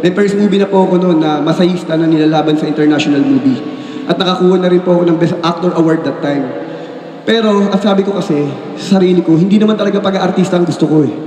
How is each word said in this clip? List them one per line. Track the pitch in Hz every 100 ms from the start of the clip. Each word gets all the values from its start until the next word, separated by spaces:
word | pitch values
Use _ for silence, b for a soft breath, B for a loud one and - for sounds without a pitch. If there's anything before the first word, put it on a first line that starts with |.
May | 175
first | 180 202 202
movie | 208 196
na | 196
po | 190
ako | 185 180
noon | 180 160
na | 156 151
masahista | 151 165 180 175 - 160
na | 160
nilalaban | 160 156 156 151 151
sa | 156
international | 151 151 147 - 143
movie. | 135 139 135 123 - B B B B
At | 185
nakakuha | 185 185 180 185
na | 180
rin | 180
po | 180 175
ako | 170
ng | 160
Best | 165 180
Actor | 165 170 175 170
Award | 160 160
that | 143 135
time. | 143 139 127 117 - B B B B -
Pero, | - 226 214 202 196
ang | 190
sabi | 214 196
ko | 196 196
kasi, | - 147 143 131 - -
sa | - 190
sarili | 185 180
ko, | 160 156
hindi | 196 214
naman | 214 208
talaga | 202 202
pag-aartista | 202 190 185 185 180 175
ang | 170
gusto | - 151
ko | 156 131
eh. | -